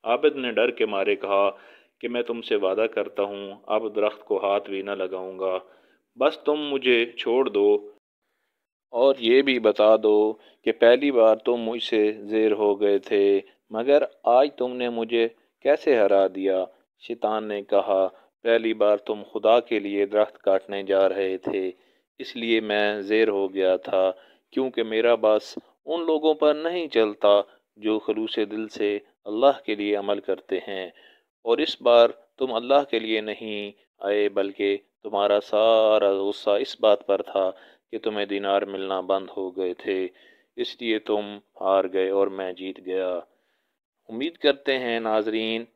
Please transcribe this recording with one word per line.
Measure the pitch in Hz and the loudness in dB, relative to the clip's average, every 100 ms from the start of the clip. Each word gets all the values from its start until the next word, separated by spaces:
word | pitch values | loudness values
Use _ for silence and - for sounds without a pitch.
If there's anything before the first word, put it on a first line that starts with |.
| 110 | 0
आबिद | 123 147 139 | 2 2 0
ने | 123 | -4
डर | 107 123 | 0 0
के | 120 110 | 0 -2
मारे | 101 98 98 | 0 -2 -2
कहा | 98 98 101 - - - _ _ | 0 2 2 -2 -20 -20 _ _
कि | 120 | -8
"मैं | 120 | -6
तुमसे | 120 117 - 107 | -6 -8 -4 -2
वादा | 95 98 113 | 0 0 -2
करता | 107 98 - | -4 -6 -4
हूँ, | 101 101 98 101 - | -6 -6 -12 -16 -4
अब | 107 113 | -4 -2
दरख्त | 104 107 - | -2 -4 -4
को | - 98 | -6 -2
हाथ | 101 101 | 0 -2
भी | 98 98 | -4 -8
न | 98 | -8
लगाऊंगा, | 98 92 95 92 92 95 92 - _ _ _ _ 120 | -8 -8 -8 -12 -6 -6 -6 -10 _ _ _ _ -2
बस | 139 156 - | -2 -2 -4
तुम | 151 | -4
मुझे | 147 139 127 117 117 - | -4 -2 2 2 0 -4
छोड़ | 117 123 127 | -2 0 0
दो | 104 104 104 - _ _ _ _ _ _ _ _ _ _ | 2 4 2 -2 _ _ _ _ _ _ _ _ _ _
और | 120 135 131 | 2 2 2
ये | 113 127 | 4 4
भी | 139 127 | 4 2
बता | 110 104 107 110 | 2 4 6 6
दो | 107 107 107 107 _ _ | 6 4 2 -2 _ _
कि | - | -4
पहली | - 117 127 143 | 4 6 6 4
बार | 127 110 107 | 4 4 4
तुम | - 120 | 0 -2
मुझसे | 113 120 - 113 107 | -4 -6 -2 2 2
ज़ेर | 107 104 110 110 | 0 -4 0 2
हो | 104 104 101 | 2 0 2
गए | 104 101 | 2 0
थे, | - 104 101 98 - _ _ | 0 2 2 2 -2 _ _
मगर | 110 123 143 135 _ 113 | -6 2 2 2 _ 2
आज | 123 143 - | 4 2 -2
तुमने | 123 123 123 | -8 -4 -6
मुझे | 117 113 117 113 _ _ _ | -4 -2 0 0 _ _ _
कैसे | 135 147 160 120 | -2 0 2 2
हरा | 98 98 95 | 4 4 2
दिया?" | 95 95 92 92 _ _ _ | 0 -2 -2 -4 _ _ _
शैतान | - 117 107 107 107 | -14 -6 -4 -4 -4
ने | 101 | -8
कहा, | 101 101 101 95 95 - _ _ | 0 0 2 0 0 -4 _ _
"पहली | 117 117 113 | 0 0 0
बार | 110 104 104 | 0 2 2
तुम | - 104 | -2 -8
खुदा | 98 110 107 120 | -8 -2 2 2
के | 117 107 | 2 -4
लिए | 101 101 101 | -4 -2 0
दरख्त | 107 104 - | 0 0 -2
काटने | - 95 - 101 | 0 0 -2 -10
जा | 98 95 95 | -2 2 2
रहे | 95 95 92 | 0 -4 -4
थे, | - 98 92 - _ _ _ - | -4 -4 -6 -10 _ _ _ -18
इसलिए | 131 120 117 110 | -14 -8 0 0
मैं | 107 104 104 104 | 2 0 0 -2
ज़ेर | 98 110 110 | 0 2 2
हो | 101 98 | 2 -2
गया | 95 92 92 | 0 0 0
था, | - 95 95 - _ _ _ | 0 0 0 -2 _ _ _
क्योंकि | - 131 117 | -4 -4 -4
मेरा | 110 110 117 117 | -2 0 2 4
बस | 107 107 - - _ _ - | 4 2 -2 -18 _ _ -8
उन | 165 | -4
लोगों | 165 156 156 156 | -2 0 2 2
पर | 151 151 | 2 2
नहीं | 165 180 156 | -4 -4 -2
चलता | 117 110 101 104 101 - _ _ 107 | 0 0 2 4 4 2 _ _ _
जो | 107 110 | -2 -2
खलूस | 107 107 110 - | -2 -4 -4 -4
दिल | 104 107 110 | -4 -6 -10
से | - 104 101 _ _ 104 | -4 -2 -2 _ _ -10
अल्लाह | 110 139 | 2 2
के | 135 - 104 | 2 -6 -4
लिए | 104 104 | -2 -2
अमल | 101 101 | -2 -4
करते | - 92 - 95 - | -4 -8 -6 -8 -6
हैं, | 95 90 _ _ _ _ _ 113 | -10 -10 _ _ _ _ _ -4
और | 120 | -2
इस | 160 - | -2 -2
बार | 123 120 117 - _ _ | 4 6 4 2 _ _
तुम | 131 | -6
अल्लाह | 113 123 139 | -4 0 0
के | 139 113 | 2 -4
लिए | 110 110 | -2 -4
नहीं | 107 104 110 104 101 - _ _ | -4 -10 -10 -10 -12 -16 _ _
आए, | 101 104 104 | -2 0 0
बल्कि | 98 98 98 101 101 _ _ | -2 -4 -2 -2 -2 _ _
तुम्हारा | 107 101 101 104 | -6 -2 2 0
सारा | - 104 113 113 110 107 101 | 0 2 4 4 4 4 2
गुस्सा | 98 98 101 - 104 | 0 -4 -4 0 0
इस | - - | -2 0
बात | 110 104 - | 2 2 0
पर | 98 | -4
था | - 98 92 - - _ _ | -2 -2 -2 -6 -20 _ _
कि | 110 | -8
तुम्हें | 110 107 101 | -6 -6 -6
दीनार | 98 101 101 101 | -4 0 0 0
मिलना | 98 95 95 | -8 -6 -6
बंद | 92 95 92 | -2 -4 -4
हो | - 92 | -10 -8
गए | 90 92 | -6 -6
थे, | 87 - 95 92 _ _ _ _ - | -6 -6 -4 -4 _ _ _ _ -10
इसलिए | 120 - 120 107 | -10 -8 -4 -4
तुम | - 104 104 101 | -2 -4 -4 -14
हार | _ - 95 98 95 | _ -6 0 0 0
गए | 95 92 | -2 -2
और | 98 98 | 0 -2
मैं | 95 92 87 | -4 -10 -10
जीत | 92 92 | -12 -12
गया।" | 90 92 92 87 - _ _ _ _ _ _ _ - | -8 -6 -4 -6 -12 _ _ _ _ _ _ _ -16
उम्मीद | 113 151 165 | -8 -8 0
करते | 147 139 - | 0 0 -2
हैं | 135 123 117 | -2 -2 -4
नाजरीन | 113 110 110 110 110 113 117 | 0 0 0 -4 -4 -6 -8